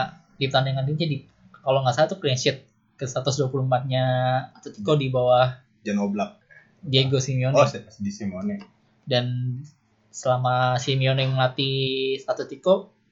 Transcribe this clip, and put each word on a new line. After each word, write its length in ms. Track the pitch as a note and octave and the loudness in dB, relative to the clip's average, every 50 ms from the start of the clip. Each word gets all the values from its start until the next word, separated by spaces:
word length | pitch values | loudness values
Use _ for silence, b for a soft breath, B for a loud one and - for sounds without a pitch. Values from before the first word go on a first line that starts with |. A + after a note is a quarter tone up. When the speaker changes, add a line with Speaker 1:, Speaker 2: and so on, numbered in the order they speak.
| C3 - - - _ _ _ | 2 0 -6 -14 _ _ _
Speaker 1:
di 120 | - C3+ | -6 -2
pertandingan 360 | C3 C3 C3+ C3 C3+ C3+ C3+ C3 | 0 2 2 0 0 -2 -2 -2
ini 120 | C#3+ D3+ | -2 -2
jadi, 200 | D#3 E3+ D#3 C#3+ C3 - _ _ _ _ - - | -2 -2 -2 -2 -4 -8 _ _ _ _ -20 -20
kalau 240 | - - C#3 C3+ C#3 | -6 -2 0 2 2
nggak 140 | C3+ B2+ A#2+ | 2 2 2
salah 140 | - D#3 D#3 | 2 2 0
tuh 100 | F#3+ - | 0 -2
clean 180 | - C#3+ B2+ | -2 -2 0
sheet 300 | B2+ - D3 B2+ - - _ _ _ _ _ _ | 0 0 0 -2 -2 -6 _ _ _ _ _ _
ke 80 | - C3+ | -10 -10
seratus 320 | C3 - C3 B2+ C#3 B2+ | -6 -6 -4 -2 -2 0
dua 120 | - C3+ B2+ | 0 0 0
puluh 160 | B2+ C3+ C3 | -2 -2 0
empatnya 400 | C3 C3 B2+ C3 C3+ B2+ B2+ B2+ C3 B2+ B2+ B2+ B2+ B2+ C3 C3 - - | 0 0 0 -2 -2 -2 0 0 2 0 0 0 0 0 -2 -4 -6 -12
Atletico 420 | - - - - - G#2+ F3+ D3+ | -18 -18 -18 -14 -6 -2 0 2
di 140 | D3 C3+ C3 | 2 2 0
bawah 460 | B2+ B2+ B2 B2 B2 B2 B2+ B2+ - - _ _ _ _ | 0 2 4 6 6 6 6 4 0 -4 _ _ _ _
Speaker 2:
Jan 180 | - G#2+ G#2 G#2 | -6 -4 -2 0
Oblak. 440 | G2+ G2+ G2+ G#2 G2 - - _ b b b b b b b _ | 0 -2 -2 -2 -4 -6 -8 _ b b b b b b b _
Speaker 1:
Diego 380 | - D3+ C3 C3+ C3+ C3 C3+ C3 | -4 0 2 2 4 2 2 0
Simeone. 360 | B2+ - C3 B2+ B2+ C3 C#3 | 0 -2 -2 -2 0 2 4
Speaker 2:
Oh, 100 | C3+ C#3+ | 4 4
si-, 180 | - - A#2 - - - | 4 2 -4 -12 -16 -12
di 140 | - G2+ G2+ | -8 -8 -8
Simeone. 520 | G2+ - G#2 G2 F2+ F2+ F#2+ G#2 G#2 G2+ - - _ _ _ _ _ _ - | -6 -6 -6 -6 -6 -6 -6 -6 -6 -8 -10 -16 _ _ _ _ _ _ -6
Speaker 1:
Dan 540 | - B2 B2 A#2+ B2 B2 B2 B2 B2+ B2 B2+ D3+ D3 - _ _ _ _ _ _ _ | -2 -2 0 0 -2 -2 -4 -4 -4 -6 -8 -10 -16 -20 _ _ _ _ _ _ _
selama 680 | - - - C3 B2+ B2+ B2+ B2 B2+ B2+ B2+ B2+ B2+ | -14 -4 0 0 0 2 2 2 2 2 2 2 0
Simeone 460 | B2 - - C3 C3+ C3 C3 C3+ C3+ C3+ | 0 0 0 0 2 2 2 2 2 0
melatih 540 | C3 C3 C3 C3 B2+ C3 - C3+ C3+ C3+ C3+ C3+ C3 C3 C3+ C3 C3+ C3 C3 - | 0 2 2 0 0 0 0 -2 -2 0 -2 -2 -2 -2 -2 -2 -2 -2 -2 -4
Atletico, 640 | - B2 - C3 - D#3 C#3 - F#3 F#3+ G3+ G3+ - _ _ _ _ | -4 -4 -4 -6 -10 -10 -2 2 2 2 2 0 -6 _ _ _ _